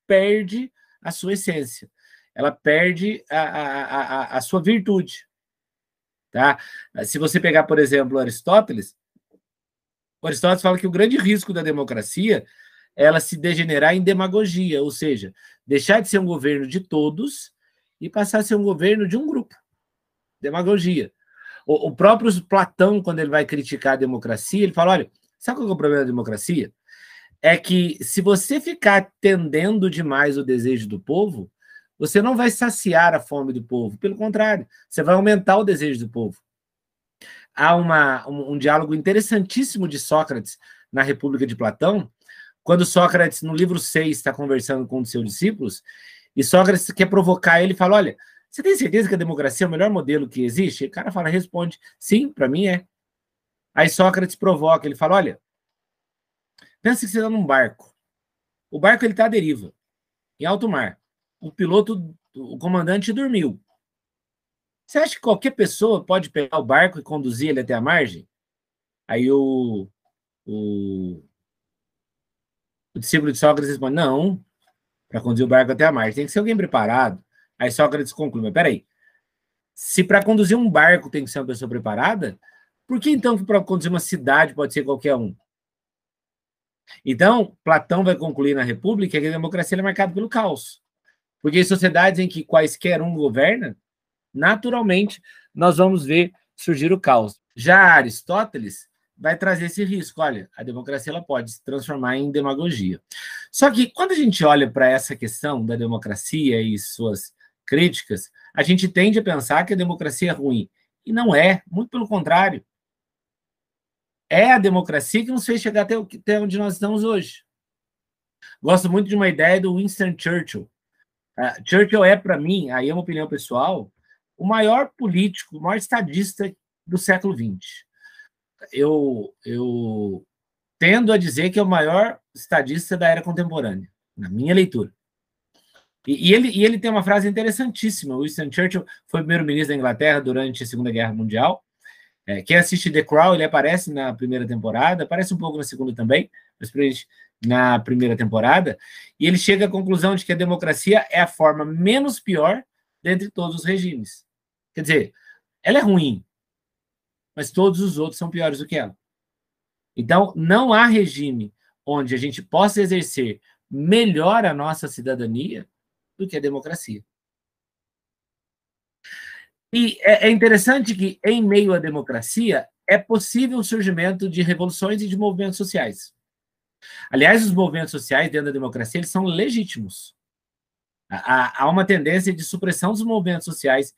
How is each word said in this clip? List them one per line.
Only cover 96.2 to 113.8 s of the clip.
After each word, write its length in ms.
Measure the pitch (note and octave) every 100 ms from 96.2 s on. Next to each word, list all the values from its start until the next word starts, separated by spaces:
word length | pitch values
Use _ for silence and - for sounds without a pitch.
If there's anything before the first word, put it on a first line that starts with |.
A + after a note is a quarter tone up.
| F3 - _ -
surgir 360 | - C#3+ D#3+
o 80 | F#3+
caos. 400 | C#3+ A#2+ G#2+ - _ A#2+
Já 380 | B2+ F#3+ F3+
Aristóteles 920 | D#3 A#2+ - - F#3+ A3 C3 G2+ - - _ _ _
vai 200 | D#3 E3
trazer 280 | F#3+ E3+ E3+
esse 180 | G3+
risco. 380 | G3 G3 - -
Olha, 280 | D3+ G#2+ F#2 -
a 80 |
democracia 480 | B2 B2 C3 C#3 D3+
ela 100 | E3+
pode 300 | E3+ C3 A2+
se 120 | -
transformar 540 | - C#3 B2+ C#3+ B2 C3
em 140 | C#3+
demagogia. 720 | C#3+ C#3 C#3 E3+ B2 F#2 E2 _ - - - -
Só 200 | - C#4
que 200 | A3+ B3
quando 200 | - F#4+
a 40 | E4
gente 280 | A#3+ F3+
olha 260 | D3+ D3 B2+
pra 200 | C3+ C3
essa 260 | C3 - C3+
questão 480 | A2+ - D3 C3 A2+
da 100 | A#2
democracia 880 | A#2 A2+ G#2+ G2+ - D#3+ C#3 A2+
e 160 | A2 G2+
suas 540 | - - A2+ F#2+ - _ _ _ -
críticas, 640 | C#3+ F3 - - F#2+ - _ -
a 100 | -
gente 240 | D3 F#3 F#3
tende 320 | F3+ G3+ A3
a 40 |
pensar 420 | G3 D3 A#2+ D3+ F3+
que 80 |
a 40 | F#3+
democracia 540 | F3 E3 D#3 B2+ F3
é 20 |
ruim. 360 | C#3+ C#3 A#2 - _ _ _ -
E 80 |
não 220 | A3+ A#3+ D3
é, 280 | F3+ F#3 -
muito 200 | F3 A#3+
pelo 180 | B3 G#3+
contrário. 580 | G3+ D3+ E3+ F#3+ C#3+ - _ _ _ _ _ _ _ _ _ _ _